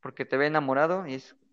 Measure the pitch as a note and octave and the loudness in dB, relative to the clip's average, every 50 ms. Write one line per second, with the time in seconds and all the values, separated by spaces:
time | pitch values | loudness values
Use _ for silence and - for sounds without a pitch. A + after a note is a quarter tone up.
0 | - C#3 - - C3 - C3+ C3+ C#3+ D3+ D#3 D#3 C#3+ C3 C3 C#3 D#3 D#3+ F3+ F#3+ | -16 -16 -10 -10 -6 -2 0 2 2 2 2 0 0 2 2 2 2 2 0 -2
1 | F#3 C#3+ C3 C3+ - - - _ _ _ | -4 -8 -10 -10 -12 -14 -20 _ _ _